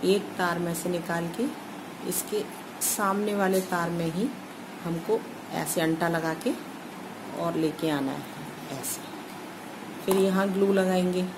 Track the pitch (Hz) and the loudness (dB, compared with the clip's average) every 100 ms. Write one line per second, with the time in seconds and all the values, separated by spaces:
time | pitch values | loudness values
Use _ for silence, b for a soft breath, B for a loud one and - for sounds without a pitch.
0 | 180 196 190 - 180 170 170 165 180 175 | 4 2 2 0 0 2 0 -2 -2 -2
1 | 170 170 170 170 269 - - - - - | 0 -2 -2 -2 -2 -2 -10 -12 -12 -8
2 | - 185 - 214 - - - - - - | -4 -4 -2 -2 -4 -8 -12 -4 -2 2
3 | 202 202 208 202 190 190 185 175 170 170 | 2 4 2 4 6 4 4 0 2 0
4 | 165 165 233 - - - - - 170 165 | 0 2 0 -2 -10 -12 -12 -8 -4 -2
5 | 165 226 - - - 165 156 - 160 160 | 2 0 0 -12 -6 -2 0 2 2 4
6 | 170 170 160 160 247 349 - - - - | 2 2 0 0 -2 -2 -6 -12 -12 -12
7 | - - - - 170 165 160 147 160 147 | -12 -12 -10 -4 0 2 2 2 0 2
8 | 135 143 139 - - - - 135 - - | 0 -2 -8 -10 -10 -10 -8 -6 -6 -6
9 | - - - - - - - - - - | -8 -12 -12 -12 -12 -12 -12 -12 -12 -6
10 | - 190 190 190 196 190 196 196 185 185 | 0 4 6 6 4 4 6 6 6 4
11 | 180 180 185 | 4 2 -2